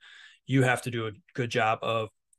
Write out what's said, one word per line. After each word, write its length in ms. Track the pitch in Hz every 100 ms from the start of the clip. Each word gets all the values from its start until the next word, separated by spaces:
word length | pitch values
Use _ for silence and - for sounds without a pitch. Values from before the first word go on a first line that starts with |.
| - - - - -
You 160 | 135
have 180 | 127 120
to 100 | 123
do 160 | 113 110
a 40 | 104 _
good 160 | - 120
job 300 | 120 110 113
of 260 | - 113 110 - _